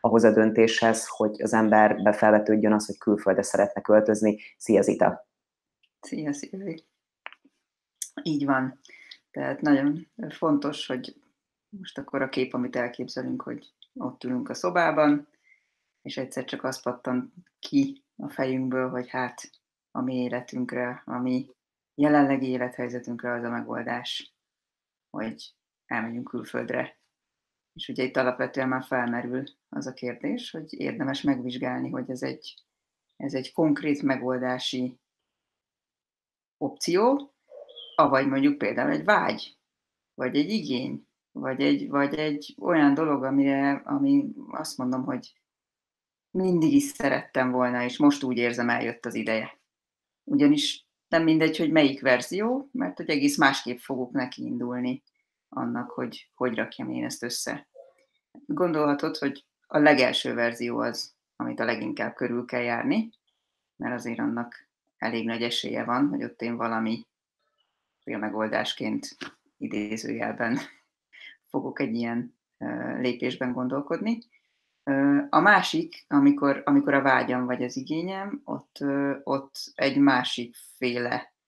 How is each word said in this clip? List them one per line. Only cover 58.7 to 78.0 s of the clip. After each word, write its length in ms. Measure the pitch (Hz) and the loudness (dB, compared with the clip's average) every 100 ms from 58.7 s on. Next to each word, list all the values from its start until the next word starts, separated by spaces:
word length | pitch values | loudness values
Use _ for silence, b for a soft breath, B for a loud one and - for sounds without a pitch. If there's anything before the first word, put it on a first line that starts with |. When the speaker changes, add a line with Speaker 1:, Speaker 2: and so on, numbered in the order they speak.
| 156 151 143 160 160 | 2 2 2 0 -2
Speaker 2:
hogy 300 | 139 139 _ _ _ | -4 -6 _ _ _
a 120 | 156 | 4
legelső 560 | 147 147 123 - 131 | 6 6 4 2 -4
verzió 440 | 117 117 117 120 117 | 0 -2 -2 -6 -2
az, 360 | 117 117 - _ _ _ | -4 -6 -12 _ _ _
amit 240 | 120 117 | -8 -4
a 40 | |
leginkább 500 | 113 110 107 - 110 | -2 -2 -4 -4 -6
körül 300 | - 123 120 | -4 -4 -4
kell 180 | 123 123 | -4 -4
járni, 480 | 120 117 123 247 226 _ _ _ _ _ _ _ | -2 -2 0 0 -2 _ _ _ _ _ _ _
mert 180 | 117 | -8
azért 240 | 120 120 113 | -6 -8 -4
annak 500 | 117 117 120 - _ _ _ _ | -4 -4 -8 -12 _ _ _ _
elég 300 | 113 113 113 | -4 -4 -4
nagy 160 | 117 | -4
esélye 420 | 117 117 - 117 | -4 -4 -4 -6
van, 240 | 117 123 143 | -2 0 0
hogy 160 | - | 0
ott 180 | 117 - | -6 -8
én 140 | 117 120 | -8 -4
valami 520 | 117 113 113 113 - _ _ _ _ _ _ _ _ _ | -2 -2 -2 -4 -8 _ _ _ _ _ _ _ _ _
félmegoldásként 1120 | - 113 107 101 110 - - - 110 110 - - - _ _ _ | -10 -6 -6 -4 -2 -2 -4 -4 -4 -6 -8 -14 -18 _ _ _
idézőjelben 1000 | - 104 104 110 113 113 113 110 117 131 - B _ _ | -8 -6 -6 -6 -6 -6 -6 -4 -2 -2 -4 B _ _
<laughs> 460 | _ - - - _ | _ -20 -20 -20 _
fogok 300 | - 135 - | -6 -6 -6
egy 140 | 135 | -4
ilyen, 440 | 113 117 120 120 _ _ _ | -4 -4 -4 -6 _ _ _
ö, 420 | 120 120 123 127 | -8 -6 -6 -2
lépésben 520 | 127 120 127 127 127 | -2 -2 -4 -4 -4
gondolkodni. 640 | 123 127 135 143 165 208 233 - _ _ _ _ _ | -2 -2 -4 -4 -4 -2 -4 -6 _ _ _ _ _
Ö, 360 | - 139 139 143 143 | -2 2 4 4 4
a 100 | 151 | 4
másik, 640 | 180 202 180 160 156 - _ | 6 6 4 -2 -4 -10 _
amikor, 540 | 147 139 143 139 139 | 4 6 6 2 0
amikor 300 | - 143 139 | 2 2 4
a 80 | 139 | 2
vágyam 440 | 135 127 123 127 127 | 4 2 2 -2 0
vagy 160 | 123 | -2
az 140 | 123 135 | -2 -6
igényem, 640 | 135 156 | -4 -4